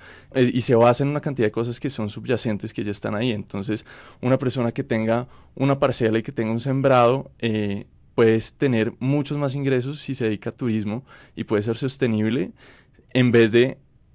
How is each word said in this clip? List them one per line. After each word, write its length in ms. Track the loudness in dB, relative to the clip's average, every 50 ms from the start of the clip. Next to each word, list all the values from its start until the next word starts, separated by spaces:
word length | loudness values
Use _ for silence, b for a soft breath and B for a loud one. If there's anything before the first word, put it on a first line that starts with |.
| B B B B B B 0
Eh, 140 | 2 2 2 2
y 60 | 0
se 160 | 2 2 4
basa 260 | 6 6 6 4 2
en 60 | 0 -2
una 120 | -2 -4
cantidad 280 | -4 -4 -2 0 0 0
de 40 |
cosas 280 | 0 -2 -4 -4 -4 -6
que 100 | -6 -6
son 180 | -6 -6 -6 -6
subyacentes, 640 | -8 -8 -4 -2 -2 -2 -2 -2 -4 -4 -6 -8
que 120 | -8 -6 -6
ya 80 | -6
están 240 | -6 -6 -6 -6 -4
ahí. 160 | -2 -2 -2
Entonces, 520 | -2 -4 -6 -8 -10 -8 -6 -4 -6 -6 -8 B B B B B B B
una 180 | -2 0 0 0
persona 320 | 0 -2 -2 -2 -2 -2
que 140 | -2 -4 -4
tenga 420 | -2 -2 -2 0 0 0 0 -2 -6 b b b b b
una 240 | -2 0 0 2 2
parcela 400 | 2 0 0 2 0 2 0 0
y 20 |
que 80 | -2 -4
tenga 220 | -6 -4 -4 -2
un 80 | -4 -4
sembrado, 720 | -4 -2 -2 0 2 4 4 6 6 4 2 0 -4 -8 _ _
eh, 460 | -4 -2 -2 -2 -2 -2 -4 -6 -8 _ _ _ _ _ _
puedes 380 | 4 4 4 4 4 0 -4
tener 400 | -4 -2 0 0 2 2 0 0 -2 -4
muchos 380 | -2 0 0 0 -2 -2 -4 -4
más 160 | -4 -4 -4
ingresos 440 | -4 -2 0 0 0 -2 -4 -8 -10
si 140 | -8 -8 -6
se 120 | -2 -2
dedica 240 | -2 -2 -4 -6 -8
a 20 |
turismo 500 | -8 -6 -4 -2 -2 -2 -2 -4 -6 -8 -8 B B B B B B
y 100 | B -4
puede 180 | -2 0 0
ser 160 | 0 0 -2 -2
sostenible 760 | -4 -4 -2 -2 -2 0 0 0 0 0 0 -2 -4 -6 -10 b b b b b b b b b b _ 0
en 160 | 2 4 6
vez 220 | 6 6 6 6
de 260 | 6 4 4 4 0 -8 _ _ _ _ _ _